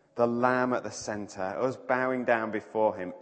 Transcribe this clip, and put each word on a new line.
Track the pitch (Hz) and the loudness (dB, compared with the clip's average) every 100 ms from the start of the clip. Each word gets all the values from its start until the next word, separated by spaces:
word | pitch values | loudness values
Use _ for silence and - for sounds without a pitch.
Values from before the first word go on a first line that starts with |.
| _ - | _ 0
The | 120 | 2
Lamb | 117 123 127 127 | 4 2 4 2
at | 123 | 0
the | 104 | -2
center, | - - 107 98 101 | -8 -8 -6 -8 -6
us | 95 87 127 131 | -6 -2 -2 -4
bowing | - 127 127 127 120 | -2 0 2 0 2
down | 117 110 | 0 0
before | 107 - 110 110 95 | -6 -4 2 2 2
him, | 90 - | -6 -8